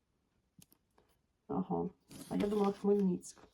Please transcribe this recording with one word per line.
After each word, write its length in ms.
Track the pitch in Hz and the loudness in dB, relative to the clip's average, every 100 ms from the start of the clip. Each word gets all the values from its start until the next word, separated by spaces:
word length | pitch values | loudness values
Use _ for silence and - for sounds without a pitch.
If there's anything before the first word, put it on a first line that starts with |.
| _ _ _ _ _ - - _ _ _ _ _ _ _ - | _ _ _ _ _ -20 -20 _ _ _ _ _ _ _ -6
Ага, 400 | 196 185 170 175 - _ - - | -4 -2 -4 -4 -8 _ -18 -6
а 80 | 180 | -2
я 100 | 202 | 0
думала, 260 | 208 202 | 2 0
Хмельницьк. 640 | 202 202 202 190 180 - - - | 2 2 4 4 0 -6 -20 -20